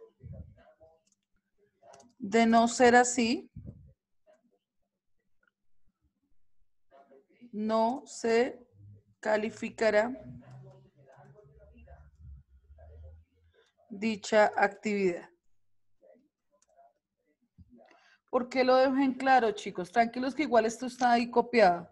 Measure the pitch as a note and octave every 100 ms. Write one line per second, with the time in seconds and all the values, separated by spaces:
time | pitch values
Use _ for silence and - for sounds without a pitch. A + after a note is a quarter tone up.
0 | - _ - - - - _ _ - A#4+
1 | _ _ _ _ _ _ _ _ - -
2 | _ _ G3 A3+ A3+ A3+ A#3 - B3 A#3+
3 | B3 - A3+ D4+ - - - - - _
4 | _ _ _ _ _ _ _ _ _ _
5 | _ _ _ _ _ _ _ - - _
6 | _ _ _ - - _ _ _ _ -
7 | _ C#4 _ _ A#3+ G#3 G#3+ A3+ A3+ C#4
8 | - - A#3 A3+ C4+ - - _ - -
9 | _ _ G#3+ G#3+ A3 - A3+ - A3 G#3
10 | A#3+ C4+ - - - - - - _ _
11 | _ C#3 C#3 - - _ - - - -
12 | - _ - - _ _ _ D2+ D#2 D#2
13 | D2+ - _ _ _ _ _ _ _ G3
14 | A3 G#3 - G#3+ G#3 - G3+ G3 A3 G3+
15 | F#3+ F3 - _ _ _ _ _ _ _
16 | _ _ _ _ _ C#5+ _ D#5+ F5 _
17 | _ _ _ _ _ _ - A#3+ - _
18 | _ _ _ B3+ B3 C4+ B3+ B3+ C4+ C4
19 | C4+ B3+ C4+ C4 A3+ G#3 G3+ - F3 A#3
20 | A#3 B3+ C4 C4+ D4 A#3 A3+ A#3 B3+ -
21 | B3 A#3+ A#3+ A#3+ A#3 A#3+ F#3+ F3 E3+